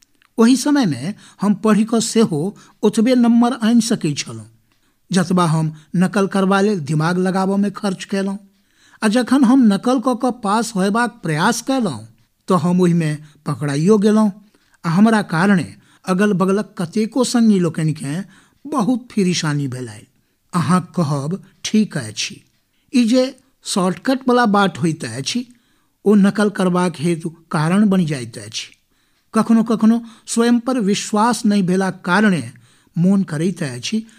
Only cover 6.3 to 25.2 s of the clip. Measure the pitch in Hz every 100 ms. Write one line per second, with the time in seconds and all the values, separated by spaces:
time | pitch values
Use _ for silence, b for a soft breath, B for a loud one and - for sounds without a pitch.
6.3 | 196 190 196 202 202 143 156 160 180 185
7.3 | 185 190 196 196 196 208 190 - 196 196
8.3 | 196 - b b b b b 220 226 247
9.3 | 262 226 269 226 196 247 262 254 220 254
10.3 | 226 196 214 226 185 196 214 240 - 170
11.3 | 151 196 226 - 269 208 113 110 _ _
12.3 | _ - 185 170 180 180 170 160 151 b
13.3 | b - 135 143 143 170 214 208 214 220
14.3 | 185 b b b b 175 165 220 220 -
15.3 | 160 202 190 104 - b b - 185 208
16.3 | 185 190 196 - - 165 214 220 254 240
17.3 | 240 226 196 170 160 160 156 139 160 202
18.3 | b b b 277 302 214 247 - - 185
19.3 | 165 160 147 139 123 120 104 - _ _
20.3 | _ _ 180 131 180 180 - 147 147 139
21.3 | 190 b b - 214 214 156 110 107 -
22.3 | - _ _ _ _ _ 254 226 254 262
23.3 | 269 _ _ - 202 185 175 - 262 254
24.3 | 247 240 202 196 - 165 151 120 113